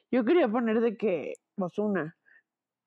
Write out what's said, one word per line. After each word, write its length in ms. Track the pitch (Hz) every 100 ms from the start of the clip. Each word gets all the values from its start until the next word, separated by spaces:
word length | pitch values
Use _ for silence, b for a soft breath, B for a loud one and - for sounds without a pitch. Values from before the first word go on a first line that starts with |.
| _
Yo 120 | 247
quería 240 | 226 349 254
poner 300 | 226 226 220
de 160 | 233 190
que, 380 | 208 165 90 - _ -
Ozuna, 580 | 180 - 208 190 151 - b b _ _ _ _